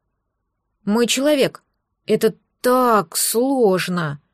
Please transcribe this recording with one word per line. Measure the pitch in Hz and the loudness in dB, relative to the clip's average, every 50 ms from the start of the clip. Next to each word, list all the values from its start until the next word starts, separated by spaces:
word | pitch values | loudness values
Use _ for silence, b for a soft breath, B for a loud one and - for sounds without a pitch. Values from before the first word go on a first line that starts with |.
| _ _ _ _ _ _ _ _ _ _ _ _ _ _ _ _ _ | _ _ _ _ _ _ _ _ _ _ _ _ _ _ _ _ _
"Мой | 202 208 233 240 220 | -4 0 0 0 0
человек, | - 254 269 302 302 269 226 160 - - _ _ _ _ _ _ _ _ _ | 0 -2 0 0 2 2 0 -2 -2 -8 _ _ _ _ _ _ _ _ _
это | - 214 - 226 214 - - _ _ _ _ | -4 -2 0 0 -2 -2 -4 _ _ _ _
так | - 247 247 254 254 240 226 202 170 - - | -2 0 0 2 2 2 2 2 0 -2 -4
сложно!" | - - - - 226 247 269 277 262 233 196 185 175 - 180 180 175 165 147 143 147 - _ | -6 -4 -2 -2 -2 0 0 0 2 2 2 2 0 -2 -4 -4 -4 -4 -6 -8 -10 -14 _